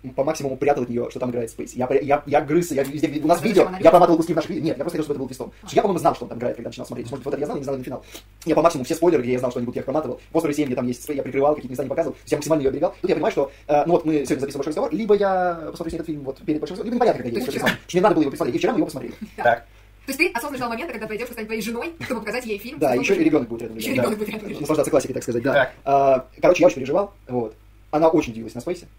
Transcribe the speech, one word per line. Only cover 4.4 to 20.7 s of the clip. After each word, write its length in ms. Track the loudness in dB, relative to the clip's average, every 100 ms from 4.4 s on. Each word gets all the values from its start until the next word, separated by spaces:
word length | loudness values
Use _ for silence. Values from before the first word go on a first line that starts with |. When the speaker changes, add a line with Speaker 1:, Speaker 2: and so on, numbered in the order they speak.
| -2
Speaker 1:
видео. 140 | -4
Нет, 140 | -4 -4
я 40 |
просто 140 | -4 -4
хотел, 60 |
чтобы 100 | -4
это 60 | -4
был 80 | -4
твистом. 240 | -8 -12 -12
Speaker 2:
А. 60 | 0
Speaker 1:
Я, 100 | 2
по-моему, 160 | 2 2
знал, 160 | 2 0
что 80 | -8
он 40 |
там 100 | -4
играет, 160 | -4 -4
когда 140 | -8
начинал 180 | -10 -8
смотреть. 180 | -8 -6
Может 80 | -6
быть, 60 | -6
вот 80 | -6
это 40 |
я 40 | -4
знал, 100 | -4
я 20 |
не 40 | -4
знал 120 | -6
на 60 |
финал. 220 | -6 -10 -12 -20 -20 -10 0
Я 100 | 4
по 60 |
максимуму 220 | 4 2 -4
все 100 | 2
спойлеры, 260 | 4 4
где 120 | 2
я 60 | 0
знал, 120 | -2
что 80 | -4
они 60 | -4
будут, 80 | -6
я 60 |
их 40 | -2
проматывал. 340 | -2 -2 -10 -4
В 60 | -2
"Острой 180 | 0 0
семь", 100 | 0
где 100 | 0
там 120 | -2
есть, 200 | -4 -6
я 140 | -6
прикрывал, 320 | -2 2 2
какие-то 180 | 0 -4
места 120 | -6
не 60 | -4
показывал. 280 | -2 -2 -4 -4
Я 120 | -4
максимально 240 | 0 0
её 60 | 2
оберегал. 240 | 0 -4 -2
Тут 100 | -2
я 60 | 0
понимаю, 160 | 0
что, 200 | 0 -2 -4 0
э, 160 | 2 4
ну 80 |
вот 120 | 2 2
мы 80 | 0 0
сегодня 140 | -2
записываем 140 | -2 -4
большой 120 | -4
разговор, 200 | -2 -2
либо 220 | -2 2 4
я 520 | 4 2 0 -2 -10
посмотрю 200 | -8 -8
с 40 |
ней 40 | -8
этот 80 | -8
фильм 160 | -8
вот 160 | -8 -10
перед 200 | -4 -4
большим 140 | -4 -8
разговором, 80 | -4
либо 100 | 2
непонятно, 280 | 2 2
когда 60 | -4 -4
есть, 60 | -4
Speaker 2:
То 60 |
есть 100 | -2
Speaker 1:
что 40 | -2
Speaker 2:
вчера. 120 | -2 -2
Speaker 1:
мне 80 | 2
надо 140 | 4 4
было 60 |
его 80 | 0
посмотреть, 240 | 0 -2 0
и 20 |
вчера 140 | 0
мы 60 | 0
его 60 | -2
посмотрели. 260 | -4 -12 -12 -14 -2
Speaker 2:
Да. 60 |
Speaker 3:
Так. 220 | 0 0 -4 -20 -20 -14 -8
Speaker 2:
То 80 |
есть 40 | 0
ты 100 | 0
осознанно 260 | 0 -6 -4
ждал 120 |
момента, 220 | -4